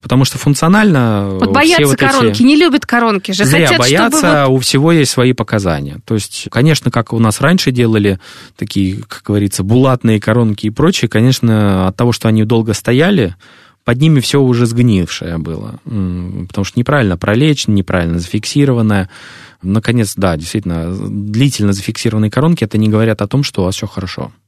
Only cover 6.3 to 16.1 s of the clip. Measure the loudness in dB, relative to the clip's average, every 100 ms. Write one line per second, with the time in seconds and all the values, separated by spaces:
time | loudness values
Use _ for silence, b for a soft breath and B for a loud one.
6.3 | -12 -8 0 2 2 0 -4 -4 0 0
7.3 | 2 0 2 0 0 2 2 2 0 B
8.3 | B B _ -8 -2 -2 -4 -12 -18 -2
9.3 | 0 0 -2 0 2 4 2 2 0 0
10.3 | 0 0 0 -4 0 0 0 -2 2 2
11.3 | 2 2 2 2 2 0 0 0 0 0
12.3 | 0 2 0 0 -4 0 2 2 2 0
13.3 | -4 b b b b -4 0 4 4 2
14.3 | 2 2 2 0 2 2 2 0 -6 -8
15.3 | -8 -6 -8 -10 -14 -10 -6 -4